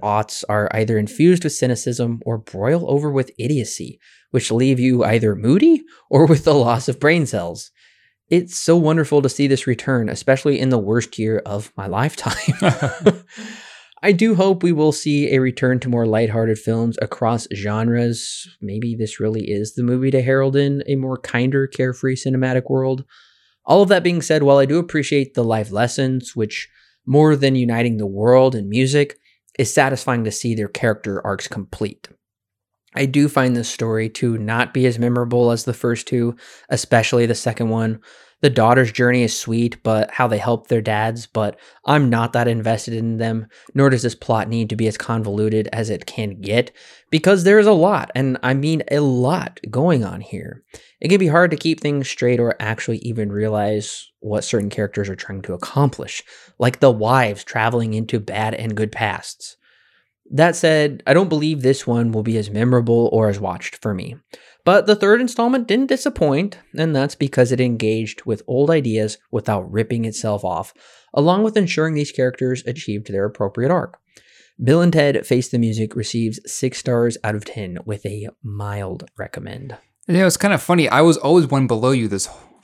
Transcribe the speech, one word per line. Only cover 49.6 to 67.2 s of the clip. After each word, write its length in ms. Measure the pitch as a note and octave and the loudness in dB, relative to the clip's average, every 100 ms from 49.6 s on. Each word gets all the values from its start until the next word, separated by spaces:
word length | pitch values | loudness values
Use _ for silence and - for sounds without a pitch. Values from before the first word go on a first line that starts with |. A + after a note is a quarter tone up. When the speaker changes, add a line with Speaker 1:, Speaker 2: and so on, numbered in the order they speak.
| A2+ | -6
Speaker 1:
going 340 | A#2+ F3 C#3 | 0 2 2
on 160 | G2 F2+ | 0 -6
here. 420 | G#2+ F2+ C#2+ - _ - _ _ | -12 -14 -14 -18 _ -20 _ _
It 80 | D3 | 0
can 100 | F#3+ | 2
be 80 | E3+ | 4
hard 240 | E3 F3 | 4 2
to 60 | D3+ | 0
keep 240 | D#3+ D#3 | -2 -2
things 280 | D3 C#3+ C3+ | -2 -2 -4
straight 300 | - B2 A#2+ | -2 0 2
or 160 | A#2 - | 0 -2
actually 380 | G#2+ A2 - A2 | -4 -6 -4 -6
even 340 | A#2+ A2 G#2 | -4 -6 -4
realize 760 | G2+ G#2+ G#2+ G#2 G#2+ G#2 - - _ | -2 -2 0 0 -2 -6 -14 -18 _
what 240 | A2 G#2 | -6 -6
certain 260 | - A2+ G2+ | -2 -4 -2
characters 380 | - G2+ G#2 G2 | -4 -4 -4 -6
are 80 | F#2 | -8
trying 260 | - G2 | -12 -12
to 120 | - | -10
accomplish, 680 | F2 - C#3 C#3+ - C2+ - - - - - | -10 -6 0 0 -2 -12 -14 -16 -20 -20 -2
like 180 | A#2+ - | -2 4
the 140 | C3+ | 4
wives 500 | A2 G#2+ C3 A2+ G2+ | 4 2 2 2 -4
traveling 520 | - A#2 A2+ A#2+ A2+ | -8 -2 0 0 -2
into 260 | G#2+ A2 A#2 | -4 -4 -6
bad 340 | G#2 G2 A2 | -4 -6 -4
and 220 | - A2+ G#2+ | -4 -6 -4
good 160 | G#2 | -6
pasts. 640 | - G#2+ F#2+ - - - - _ _ _ _ _ _ - | -4 -4 -4 -10 -18 -20 -20 _ _ _ _ _ _ -6
That 240 | C#3 E3+ E3 | 2 2 4
said, 460 | D#3+ D#3 D3 C3+ - | 2 2 0 -2 2
I 80 | |
don't 160 | D#3 F#3 | 4 4
believe 320 | D3+ D3+ D3 | 0 -2 0
this 240 | B2+ C3 - | 0 0 0
one 260 | A#2 A#2 | 0 0
will 100 | A2 | 0
be 140 | A2 A2 | -2 -2
as 140 | G#2 | -2
memorable 580 | G#2 B2 B2 A#2 A#2 A#2 | 0 2 2 4 2 4
or 160 | A2+ G#2+ | 2 2
as 120 | G2 | 0
watched 360 | F#2+ F2 - - | -4 -6 -10 -10
for 180 | A2 | -6
me. 220 | F#2 F2 B2 _ - _ _ | -6 -8 -14 _ -20 _ _
But 220 | E3+ F#3+ G3+ | 4 4 4
the 100 | G#3 | 2
third 260 | G3 A#3 | 4 4
installment 440 | B3 - A#3 C4 A#3 | 2 -2 0 0 0
didn't 200 | A#3 C4+ | -2 0
disappoint, 720 | C4 C#4+ - D3+ C#3 G3+ - _ - | 0 -2 0 0 0 -2 -8 _ -4
and 180 | D#3+ | -2
that's 200 | C#3 C#3 | 0 -2
because 380 | - | -2